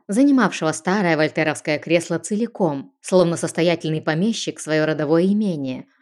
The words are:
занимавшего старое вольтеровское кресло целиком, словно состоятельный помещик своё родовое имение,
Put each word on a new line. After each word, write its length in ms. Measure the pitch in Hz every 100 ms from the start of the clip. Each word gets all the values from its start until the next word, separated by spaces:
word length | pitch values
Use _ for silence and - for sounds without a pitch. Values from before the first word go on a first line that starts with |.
| -
занимавшего 640 | 208 285 269 185 - 156
старое 440 | 156 185 208 175 151
вольтеровское 640 | 156 165 156 143 - 147
кресло 400 | 156 170 165 165
целиком, 800 | - 208 233 - 170 139 - _
словно 360 | - 185 170 165
состоятельный 640 | 151 - 170 165 160 156
помещик 580 | 160 156 220 220 - -
своё 280 | 156 156 156
родовое 400 | 156 147 165 190
имение, 600 | 208 208 156 131 127 - _